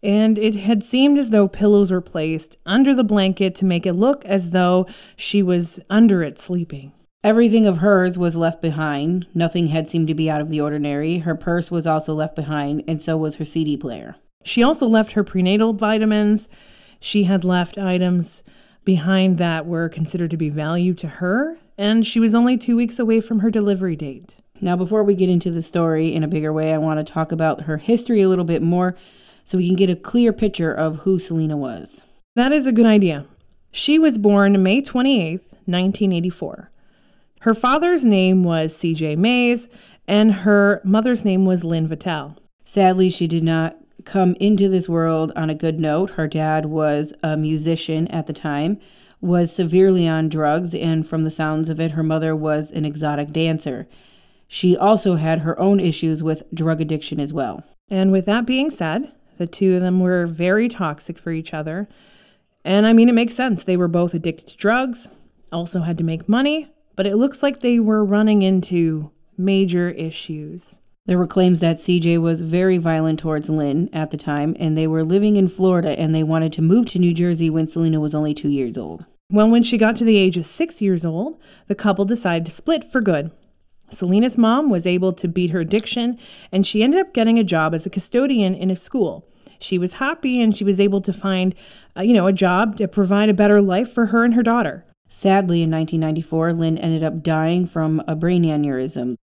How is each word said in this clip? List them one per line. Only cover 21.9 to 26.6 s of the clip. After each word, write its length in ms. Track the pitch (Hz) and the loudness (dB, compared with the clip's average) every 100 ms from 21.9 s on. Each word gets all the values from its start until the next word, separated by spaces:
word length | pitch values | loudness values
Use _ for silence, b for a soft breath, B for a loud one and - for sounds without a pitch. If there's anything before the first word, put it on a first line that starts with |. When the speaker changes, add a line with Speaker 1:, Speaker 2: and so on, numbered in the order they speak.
| 226 220 | 2 2
Speaker 1:
she 140 | 233 | 2
was 160 | 226 226 | 2 4
only 220 | 240 254 | 2 0
two 180 | - 233 | 0 0
weeks 240 | 240 233 | 0 -2
away 220 | 226 226 | 0 0
from 180 | 220 220 | 0 -2
her 100 | 220 | 0
delivery 460 | 220 202 190 185 156 | 0 0 0 -2 -4
date. 420 | 147 131 - - _ _ | -8 -14 -20 -20 _ _
Speaker 2:
Now, 140 | 190 180 | -2 0
before 280 | 180 214 | 0 2
we 120 | 208 190 | 2 4
get 140 | 185 | 4
into 200 | 175 175 | 2 0
the 140 | 165 | -6
story 500 | 160 175 165 156 160 | -4 0 0 2 0
in 100 | 160 | 0
a 40 | 151 | -2
bigger 260 | 160 156 | -2 -2
way, 200 | 156 | -2